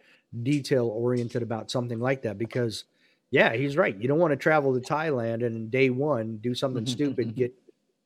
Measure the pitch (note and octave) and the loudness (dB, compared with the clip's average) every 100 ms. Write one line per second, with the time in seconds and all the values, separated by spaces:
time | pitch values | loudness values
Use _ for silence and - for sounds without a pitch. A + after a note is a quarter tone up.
0 | _ _ _ A#2 A#2 D3 C3 C3+ A#2 A2 | _ _ _ -6 0 0 2 2 2 0
1 | A#2+ B2 A#2+ B2+ A2+ A2+ G#2+ C3 A#2+ A#2 | 0 0 -2 -4 -4 -6 -4 -6 -4 -2
2 | B2 C3+ A2+ G2+ A2+ C3 A#2+ G2+ - _ | -2 -2 -4 -6 -4 -2 -2 -4 -14 _
3 | _ _ - C#3 G3+ A2+ C#3+ C#3 G3+ F#2+ | _ _ -2 2 4 2 -2 2 0 0
4 | B2 D3 E3+ C#3 E3+ D#3 C#3 B2+ A#2+ D3+ | 0 2 4 2 4 4 4 0 0 -2
5 | E3 C3 A2+ A2+ A#2+ A2+ A2 B2+ C3+ B2 | -2 -2 -2 -2 -2 -4 -2 4 4 4
6 | D3+ B2+ A2 A2 A#2 B2 C#3 B2+ A2+ B2 | 0 0 -2 -4 -4 -2 -2 -2 -4 -2
7 | D3 B2+ A2+ A2+ B2 - _ _ _ _ | -2 -2 -4 -2 -2 -4 _ _ _ _